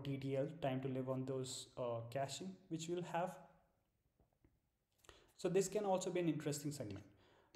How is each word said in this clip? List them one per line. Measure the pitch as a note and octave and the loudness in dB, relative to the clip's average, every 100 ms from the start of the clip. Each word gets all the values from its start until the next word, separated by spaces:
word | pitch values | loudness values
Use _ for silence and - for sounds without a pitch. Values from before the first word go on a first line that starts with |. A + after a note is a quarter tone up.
T | C#3+ C3+ | 2 0
T | C3+ C3+ | 2 2
L, | D3 - | 2 0
time | C3+ C3 | 0 2
to | C3 | 0
live | C3 C3 | 0 0
on | C3 C3 | 0 0
those, | C3 C3 - - - | -2 -2 -6 -8 -2
uh, | B2 A#2 A#2 | 0 0 -2
caching, | C#3 C#3 - F#3+ - - | -2 -2 -4 -6 -8 -6
which | D#3+ E3 | -4 -2
we'll | F3 | -2
have. | E3+ E3 F3+ - - - _ _ _ _ _ _ _ _ - _ _ _ _ _ - - - - | 0 0 0 -2 -14 -20 _ _ _ _ _ _ _ _ -20 _ _ _ _ _ -20 -20 -20 -4
So | F#3 | 2
this | F3+ F#3+ | 4 4
can | G#3+ | 2
also | G3+ F#3 F#3 | 4 4 4
be | F3 | 2
an | E3+ | 2
interesting | D3 D#3 C#3 D3 | 2 0 0 -2
segment. | C#3+ G#2+ G2 - - - - - | -2 -4 -6 -12 -20 -20 -20 -20